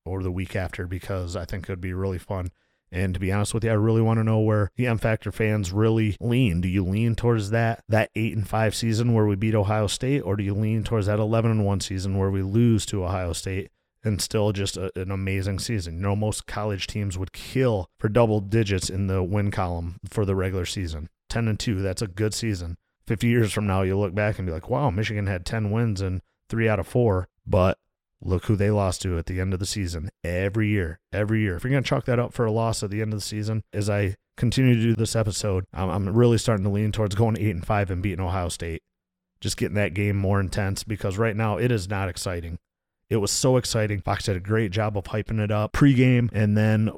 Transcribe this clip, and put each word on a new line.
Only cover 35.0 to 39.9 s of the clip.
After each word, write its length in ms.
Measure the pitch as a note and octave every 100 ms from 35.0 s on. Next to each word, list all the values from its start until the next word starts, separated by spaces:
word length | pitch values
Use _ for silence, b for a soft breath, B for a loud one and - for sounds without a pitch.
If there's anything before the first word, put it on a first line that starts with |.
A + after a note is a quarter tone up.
| A2
episode, 520 | A2+ G#2+ - G#2+ F#2 F2+
I'm, 160 | - F#2
I'm 180 | F#2 F#2+
really 300 | A2 A#2+ A2
starting 260 | - G#2+
to 60 | G2+
lean 200 | G2+ G#2+
towards 240 | A2 G#2+
going 220 | G2 A2+ A2
eight 140 | G#2
and 160 | F2 -
five 240 | G#2 G2
and 120 | F2+
beating 220 | G2 F2
Ohio 240 | F2+ F#2 E2+
State. 340 | - E2+ D#2+ _ _ _ _ _ _
Just 180 | G#2 -
getting 160 | A2
that 180 | G#2 G2+